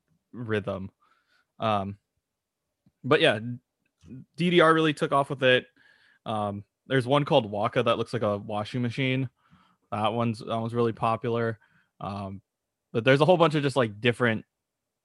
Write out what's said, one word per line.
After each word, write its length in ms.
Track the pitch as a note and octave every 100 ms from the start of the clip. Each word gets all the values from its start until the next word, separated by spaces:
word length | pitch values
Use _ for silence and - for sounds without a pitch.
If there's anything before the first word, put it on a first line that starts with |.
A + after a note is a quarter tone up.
| _ _ _
rhythm. 580 | A2 A2+ G#2+ G2 F#2+ F#2+ _ _ _ _ _ _ -
Um, 380 | A2 G#2 G2 G2+ _ _ _ _ _ _ _ _ _ _
but 180 | - D#3+
yeah, 180 | D3+ A2 A#2 B2 _ _ _ _ - C3 - -
D 140 | F3
D 100 | E3+
R 140 | D#3+
really 180 | D#3+ D#3+
took 200 | D3 D#3
off 180 | C#3 C#3+
with 120 | C3
it. 240 | C3 B2+ - _ _ _ _ _ -
Um, 380 | G#2+ G#2 G2+ - _ -
there's 200 | C3+ B2
one 180 | C#3+
called 260 | C#3+ D3+ G#2+
Waka 320 | G2+ A2 C3+
that 160 | A#2 A2+
looks 140 | A#2
like 100 | A#2
a 160 | G#2+ G#2
washing 440 | G#2 G#2 G#2 C3
machine. 460 | A#2+ A#2 C3 C3 C3 _ _ _ _ _ -
That 200 | G#2+ G#2+
one's, 280 | A#2 A#2 A2
that 180 | - A2+
one's 160 | A2+
really 180 | A#2+ A#2
popular. 680 | G#2+ A2+ A2+ A#2+ A#2 A#2 A2 _ _ _ -
Um, 420 | G2+ G2+ G2 G2 _ _ _ _ _
but 120 | A#2+
there's 160 | A#2 C#3
a 40 |
whole 120 | D#3 F3+
bunch 180 | D#3+
of 80 | D3+
just, 140 | C#3 C3+
like, 240 | A#2 G2+
different 440 | B2 A#2 B2 A2 - _ _ _ _ _